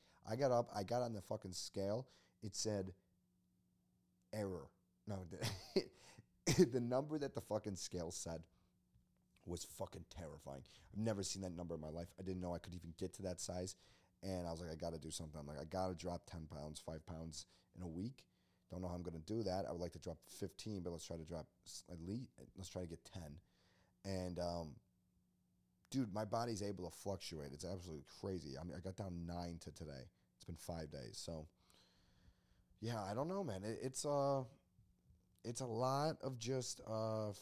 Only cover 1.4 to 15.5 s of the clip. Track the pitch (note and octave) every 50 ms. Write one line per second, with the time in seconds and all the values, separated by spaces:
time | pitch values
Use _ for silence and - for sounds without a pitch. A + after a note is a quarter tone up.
1.4 | - F#2+ F2+ - - - - G2 G2 G2+ G#2+ B2 C3 - - - - _ _ _
2.4 | A2 G2+ - - - A2 G#2+ G2 F#2 F#2+ F2+ - _ _ _ _ _ _ _ _
3.4 | _ _ _ _ _ _ _ _ _ _ _ _ _ _ _ _ _ _ - G#2+
4.4 | G2+ F#2+ F2+ D#2+ C2+ - - _ _ _ _ _ _ G#2 G2+ F#2+ F2+ D#2+ F2 -
5.4 | C3 - - - - - - F#3 - - - - - - - - - _ _ _
6.4 | _ - C#3 - F3 A#2+ B2+ B2 A#2+ A#2+ B2 C3 D3 D3 D#3 D3+ C#3 C3+ - -
7.4 | - - G#2+ G#2 - G#2+ F#2+ - - - - F2 E2 E2 - - - E2 E2 E2
8.4 | E2+ - _ _ _ _ _ _ _ _ - - - _ _ _ _ _ _ _
9.4 | - E2+ F2 E2+ - - - - F2 - - F#2 E2+ - - - E2+ - E2 D#2+
10.4 | D2 C#2 C2+ C#2 - - - - - - - G2+ A2 A2+ G#2 G2+ F#2 - - G2
11.4 | G2 F#2 E2+ F2 F2 E2 E2 D#2 D2+ D#2 D#2 E2 E2+ F2 - - F#2 F#2+ F#2 F2+
12.4 | F2 F2 F2 E2+ - F2+ F2 E2+ E2+ E2+ D#2+ - F#2 F2 - - F#2+ F2+ F2+ -
13.4 | - - F2+ F2+ F#2 F#2 - - - - - - - _ _ _ - F#2+ F#2 F2+
14.4 | F2 E2 E2 D#2+ F2+ E2 F#2 E2 F2 E2+ E2 D#2+ D2+ D#2+ - - D#2+ D2+ D#2 D#2
15.4 | C#2+ C#2+